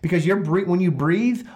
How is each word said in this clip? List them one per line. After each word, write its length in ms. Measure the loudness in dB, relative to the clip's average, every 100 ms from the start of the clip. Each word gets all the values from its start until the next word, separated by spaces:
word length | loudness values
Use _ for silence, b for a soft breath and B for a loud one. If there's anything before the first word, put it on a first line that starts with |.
Because 260 | -2 0 0
you're 100 | 0
bre-, 260 | 0 0
when 160 | 0 0
you 100 | 2
breathe, 560 | 0 0 2 0 -2 -8